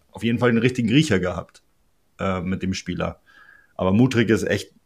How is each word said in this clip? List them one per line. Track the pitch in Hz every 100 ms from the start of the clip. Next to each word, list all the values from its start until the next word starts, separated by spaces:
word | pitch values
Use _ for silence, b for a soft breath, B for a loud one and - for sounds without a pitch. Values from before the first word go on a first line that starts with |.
| _
auf | -
jeden | 113 117
Fall | 123
den | 113
richtigen | 123 - 110
Riecher | 139 160 92
gehabt, | 90 85 - _ _ _ _ _ _ -
äh, | 95 92
mit | 87 95
dem | 95 92
Spieler. | - 85 85 - b b b b b -
Aber | 92
Mudryk | 104 131 113 104
ist | 104
echt | 90 98 - _